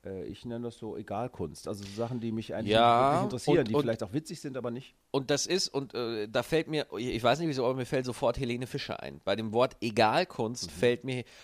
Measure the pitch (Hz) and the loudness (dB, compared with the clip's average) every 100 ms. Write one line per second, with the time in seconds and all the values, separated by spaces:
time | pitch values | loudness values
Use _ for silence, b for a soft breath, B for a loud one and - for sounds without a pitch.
0 | - 95 - - 123 117 120 117 110 - | -10 -8 -8 -10 -8 -8 -8 -8 -10 -10
1 | 101 101 123 - 82 69 - 104 101 104 | -6 -6 -6 -6 -8 -8 -10 -8 -8 -6
2 | 117 123 113 110 110 87 107 110 117 117 | -4 -4 -4 -4 -4 -4 2 6 8 8
3 | 135 160 202 123 - 170 120 131 123 113 | 6 4 0 -2 4 4 4 2 2 -2
4 | 101 131 156 175 151 131 120 120 - _ | -4 -4 -6 -10 -8 -6 -6 -6 -10 _
5 | _ 143 135 143 - 180 - 139 139 - | _ -2 0 0 2 0 0 -2 -4 -4
6 | 117 113 107 113 - 160 160 151 - 98 | -2 -2 -2 -2 2 0 0 -2 -4 -4
7 | 123 110 117 143 165 135 123 131 123 139 | -4 2 4 4 2 2 0 0 0 -2
8 | 127 117 120 113 127 120 127 139 - - | -2 0 0 2 -2 -4 -4 -6 -6 -8
9 | 69 71 95 104 110 110 131 - 113 110 | -8 -6 -2 -2 0 2 2 0 -2 4
10 | 107 139 180 - 113 123 87 - 120 120 | 4 4 0 -2 -4 -4 -10 0 2 2
11 | 131 127 - B | -2 -6 -8 B